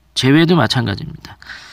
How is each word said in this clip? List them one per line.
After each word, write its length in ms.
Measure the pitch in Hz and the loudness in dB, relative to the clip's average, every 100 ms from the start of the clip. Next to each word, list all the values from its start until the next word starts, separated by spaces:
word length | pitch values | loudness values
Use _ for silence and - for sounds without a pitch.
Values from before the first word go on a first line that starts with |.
| _ | _
재회도 420 | - 127 147 165 175 | -2 2 4 4 2
마찬가지입니다. 840 | 113 123 113 95 - - - - - - - | 0 -2 -4 -6 -10 -16 -20 -20 -20 -20 -20